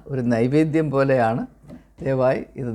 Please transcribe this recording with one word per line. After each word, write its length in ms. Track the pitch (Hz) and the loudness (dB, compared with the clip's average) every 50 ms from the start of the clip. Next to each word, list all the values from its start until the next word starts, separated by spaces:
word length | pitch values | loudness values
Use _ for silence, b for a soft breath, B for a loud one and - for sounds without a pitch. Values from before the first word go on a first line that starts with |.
| - | -10
ഒരു 180 | - 139 131 120 | -8 -6 -4 0
നൈവേദ്യം 640 | 120 120 113 117 127 139 156 156 160 147 160 156 147 | 0 2 2 2 2 2 2 2 2 2 0 0 0
പോലെയാണ്. 520 | 135 139 135 135 131 131 117 113 113 131 247 - - _ B B B B B B _ | 0 0 2 2 2 2 2 2 0 -2 -4 -8 -12 _ B B B B B B _
ദയവായി 460 | - 165 135 135 131 127 127 139 - - - - | -10 -6 -4 -2 0 2 2 0 0 -4 -10 -12
ഇത് 140 | - 127 120 110 | -10 -10 -8 -6